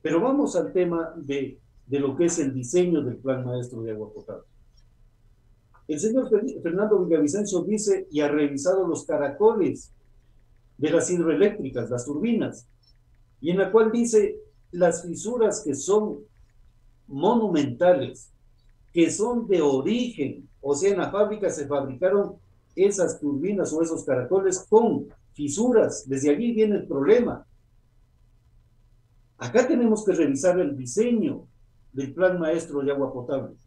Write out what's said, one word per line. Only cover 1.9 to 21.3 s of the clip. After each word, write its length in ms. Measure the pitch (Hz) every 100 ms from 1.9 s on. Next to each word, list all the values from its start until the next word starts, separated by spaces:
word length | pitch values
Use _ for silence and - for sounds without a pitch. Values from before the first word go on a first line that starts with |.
| 139
lo 160 | 139 -
que 100 | 170
es 120 | 170
el 160 | 135
diseño 480 | 123 123 180 180 160
del 140 | 123 113
Plan 280 | 131 127
Maestro 380 | 123 123 120 117
de 100 | 113
Agua 200 | 107 107
Potable. 320 | 104 101 98 _ _ _ _ _ _ _ _ _ _ _ _ _ _ -
El 100 | 147
señor 280 | 214 254 233
Fer-, 300 | 208 247 170
Fernando 420 | 160 180 214 202
Villavicencio 580 | 175 160 147 196 202 180
dice, 440 | 160 208 202 190 -
"y 100 | 147
ha 80 | 147
revisado 580 | 147 143 139 139 190 170
los 180 | 151
caracoles 880 | - 147 190 - 214 220 160 - - - _ - _ _ _ _ _ -
de 120 | 151
las 200 | 165 -
hidroeléctricas, 800 | 175 160 147 202 - 131 143 123
las 140 | 123
turbinas", 640 | 147 147 226 214 127 - - _ _ _ _ _ _ _
y 100 | 156
en 80 | 185
la 140 | 185
cual 180 | 220 220
dice 440 | 240 226 214 202 - - _ _
las 300 | 175 175 170
fisuras 580 | 175 165 208 240 214 -
que 100 | 151
son 440 | 127 - 208 214 147 - _ - _ _ _ _ _ -
monumentales, 1200 | 139 180 240 208 156 131 120 175 180 - - - _ _ _ _ _ _
que 180 | 170 160
son 360 | - 226 240 190
de 160 | 180
origen, 880 | 147 135 143 240 247 - 127 - - _
o 140 | 139
sea, 160 | 143 196
en 60 | 185
la 120 | 165
fábrica 400 | 196 208